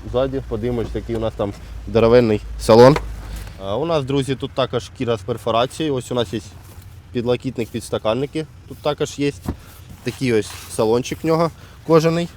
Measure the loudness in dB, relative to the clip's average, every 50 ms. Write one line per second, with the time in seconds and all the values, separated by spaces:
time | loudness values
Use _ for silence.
0 | -12 -4 -2 -2 -2 -2 -4 -6 -6 -6 -6 -4 -4 -4 -2 -4 -4 -4 -6 -8
1 | -6 -6 -6 -4 -4 -4 -4 -4 -6 -6 -6 -10 -14 -16 -14 -14 -12 -2 0 4
2 | 4 6 6 6 6 4 0 0 -2 -8 -12 -6 4 6 10 12 12 10 10 6
3 | 0 -8 -12 -12 -12 -12 -12 -12 -12 -14 -14 -12 -6 -6 -4 -4 -2 -2 -2 -2
4 | -2 0 -2 -2 0 -2 -4 -4 -6 -8 -2 -4 -4 -2 -2 -6 -6 -8 -10 -8
5 | -2 -2 -2 -4 -2 -6 -8 -4 -2 0 2 2 2 0 -2 -6 -4 -4 -4 -4
6 | -4 -4 -4 -4 -4 -4 -4 -8 -8 -10 -20 -20 -20 -20 -20 -20 -20 -20 -20 -20
7 | -20 -8 -8 -4 -2 0 -2 -2 -2 -8 -6 -6 -8 -6 -6 -10 -8 -6 -6 -2
8 | -2 0 -2 -2 -4 -6 -6 -8 -10 -10 -14 -20 -18 -18 -18 -6 -4 -4 -2 -2
9 | -4 -6 -4 -4 -4 -4 -4 -4 -10 -10 -10 -10 -14 -20 -20 -20 -20 -20 -20 -10
10 | -8 -8 -6 -4 -2 2 2 2 0 -2 -10 -14 -14 -12 -2 -2 2 2 2 0
11 | 0 -4 -8 -6 -2 0 2 2 0 -2 -2 -8 -20 -20 -20 -18 0 4 4 4
12 | 6 4 0 0 -4 -6 -10